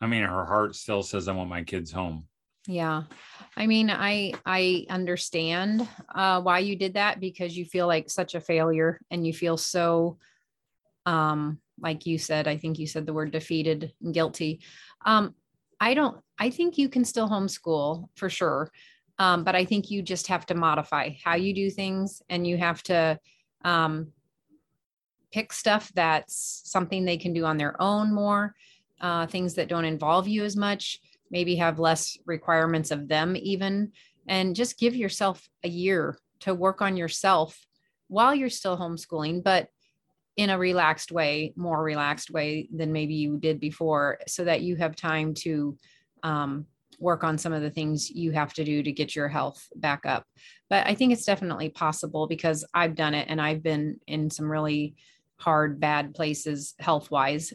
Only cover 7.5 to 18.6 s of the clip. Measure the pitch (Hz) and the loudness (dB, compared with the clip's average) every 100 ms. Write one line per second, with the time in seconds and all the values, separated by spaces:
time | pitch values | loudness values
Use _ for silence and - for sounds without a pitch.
7.5 | 170 170 185 175 160 156 - 180 170 - | -6 -4 0 2 2 0 -4 -4 -6 0
8.5 | 165 160 160 160 160 - 175 165 160 175 | 2 4 4 2 0 -6 -2 -2 0 0
9.5 | 165 - 180 170 170 170 165 _ _ _ | 0 0 0 2 4 2 -2 _ _ _
10.5 | _ _ _ _ _ - 165 156 151 151 | _ _ _ _ _ 0 2 2 2 -2
11.5 | 151 _ - 165 156 170 160 - 151 151 | -6 _ -8 -6 -4 -2 -4 0 0 0
12.5 | 151 160 160 156 160 156 156 151 160 - | -2 -4 -6 -6 -6 -4 -4 -4 -6 -2
13.5 | 160 156 151 160 - 165 165 160 - 156 | 0 0 -2 -4 -8 -4 0 -2 -2 -6
14.5 | 156 - - - - 202 220 208 - _ | -6 -12 -20 -20 -4 2 2 2 -6 _
15.5 | _ _ - 214 269 277 - _ - 226 | _ _ -2 2 2 2 -2 _ -4 -2
16.5 | 254 349 339 269 254 233 - 220 208 190 | 0 0 2 2 2 0 0 0 0 -2
17.5 | - - 156 143 165 185 - 190 - 170 | -4 -2 0 0 -4 -8 -6 -6 0 0
18.5 | 139 | 0